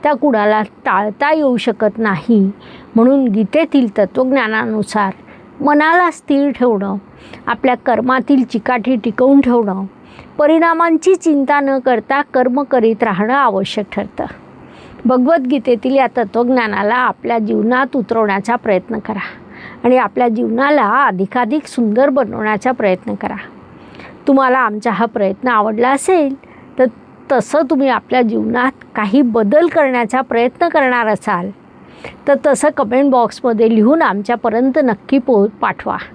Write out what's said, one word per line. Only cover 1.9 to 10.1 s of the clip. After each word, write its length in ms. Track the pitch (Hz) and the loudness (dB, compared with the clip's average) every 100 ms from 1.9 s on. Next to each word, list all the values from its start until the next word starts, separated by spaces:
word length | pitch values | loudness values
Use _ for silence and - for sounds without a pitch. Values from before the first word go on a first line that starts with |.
| 208 | -2
नाही. 520 | 220 185 - 226 190 202 - - - | -4 -4 2 2 2 -2 -18 -20 -4
म्हणून 340 | 233 240 277 254 | 2 4 4 2
गीतेतील 680 | 202 208 294 320 285 247 202 | 0 0 0 0 0 0 0
तत्त्वज्ञानानुसार 1120 | 196 - 262 269 220 220 226 214 202 220 196 - - - - - | -2 0 0 0 0 -2 -4 -4 -4 -2 -4 -6 -18 -20 -20 -6
मनाला 500 | 285 294 311 339 359 | 0 2 2 2 2
स्थिर 400 | 311 - 277 285 | -2 -2 0 0
ठेवणं, 460 | 262 240 214 196 196 - - - - - | 0 0 0 -4 -8 -10 -20 -20 -14 -8
आपल्या 280 | 233 262 | -4 -2
कर्मातील 720 | 247 - 226 254 262 - 285 | -2 0 -2 0 -2 2 0
चिकाटी 520 | 240 226 208 254 214 262 | 0 -4 -2 -4 -2 -2
टिकवून 440 | 233 214 262 277 | -2 0 4 4
ठेवणं, 440 | 262 240 208 190 196 - - | 4 2 0 -4 -8 -14 -20